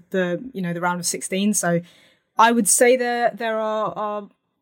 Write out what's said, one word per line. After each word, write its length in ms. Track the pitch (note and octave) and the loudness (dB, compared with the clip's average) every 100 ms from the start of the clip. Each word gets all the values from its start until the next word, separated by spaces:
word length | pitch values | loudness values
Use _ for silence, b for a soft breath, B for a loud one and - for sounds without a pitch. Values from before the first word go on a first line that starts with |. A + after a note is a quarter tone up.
| _ | _
the, 340 | F#3+ F3+ F3 - | -2 -2 -4 -8
you 80 | F#3+ | -8
know, 100 | F3 | -6
the 80 | E3+ | -2
round 200 | F3 F3 | -2 -2
of 60 | E3+ | -4
sixteen. 460 | F3 - F#3+ G#3 | -6 -4 -2 0
So 300 | G3+ F3 E3+ F3 b b b b - | 0 0 -2 -4 b b b b 4
I 120 | A3+ | 4
would 160 | A#3 F#3+ | 4 2
say 280 | - A#3+ B3 | 4 4 4
they're, 340 | A#3+ A#3+ A#3 | 2 0 0
they're 240 | G#3 A3+ A3 | -2 -4 -2
our, 340 | A3 G#3+ G#3 | -2 -2 -4
our 360 | - G#3+ G#3 G#3 _ _ _ | -4 -6 -6 -10 _ _ _